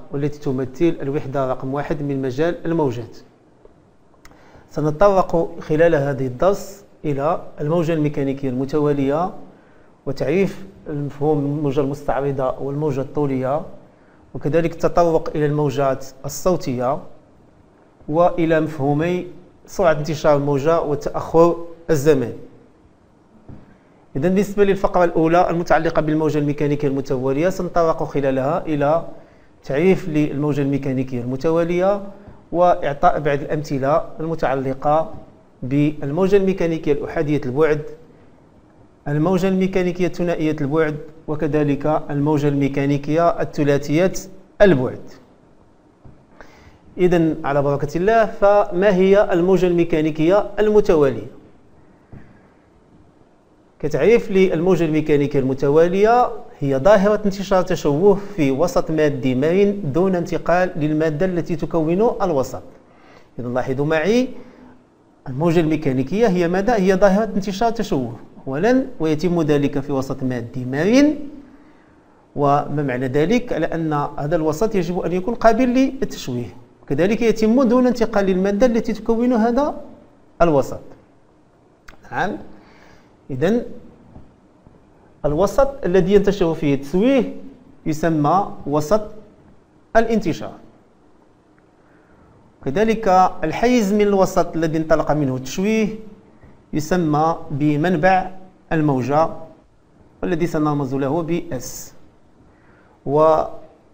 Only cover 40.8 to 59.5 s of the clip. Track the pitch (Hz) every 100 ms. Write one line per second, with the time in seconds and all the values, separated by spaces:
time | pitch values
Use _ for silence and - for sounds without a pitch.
40.8 | 156 147 - - - 151 156 151 147 139
41.8 | 151 156 - 143 147 151 143 139 139 139
42.8 | 139 143 147 156 170 - 156 - 143 143
43.8 | - 151 185 190 - - - - 202 135
44.8 | 120 - - - - _ _ - _ _
45.8 | _ _ - - _ - - - - -
46.8 | - - 180 175 160 147 131 143 139 143
47.8 | 147 170 190 226 214 - 202 202 202 175
48.8 | 208 185 190 196 208 180 175 180 180 170
49.8 | 165 160 156 151 160 202 196 - 214 208
50.8 | 202 160 139 107 104 - - - - -
51.8 | - - _ - - - - _ _ _
52.8 | _ - - _ _ _ _ _ _ _
53.8 | - 135 170 233 - 190 185 165 180 175
54.8 | 160 151 151 143 143 139 131 131 143 156
55.8 | 175 190 214 247 247 - - - 139 135
56.8 | 165 214 202 208 202 196 185 190 180 170
57.8 | 151 143 202 190 - - 135 135 175 180
58.8 | 170 156 151 131 131 127 156